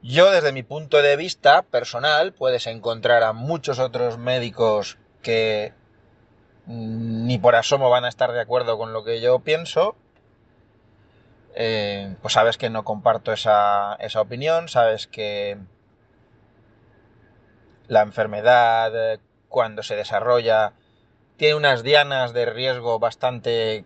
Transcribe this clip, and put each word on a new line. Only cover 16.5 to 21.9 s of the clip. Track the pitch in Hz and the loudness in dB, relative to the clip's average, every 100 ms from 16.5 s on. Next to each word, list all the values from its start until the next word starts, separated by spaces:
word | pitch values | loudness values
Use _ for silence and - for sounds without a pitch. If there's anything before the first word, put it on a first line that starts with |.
| _ _ _ _ _ _ _ _ _ _ _ _ _ _ | _ _ _ _ _ _ _ _ _ _ _ _ _ _
la | 110 | 2
enfermedad, | 107 104 107 104 110 123 117 113 113 113 113 | 2 -2 -4 0 4 6 6 2 0 -2 -4
eh, | 110 _ _ _ | -4 _ _ _
cuando | 127 113 107 | -4 -2 -4
se | 107 104 | -8 -8
desarrolla, | 104 107 113 120 113 110 104 _ _ _ _ _ _ _ | -4 -4 2 2 4 2 2 _ _ _ _ _ _ _
tiene | 151 151 | 0 2
unas | 147 127 | 2 0
dianas | 117 | 4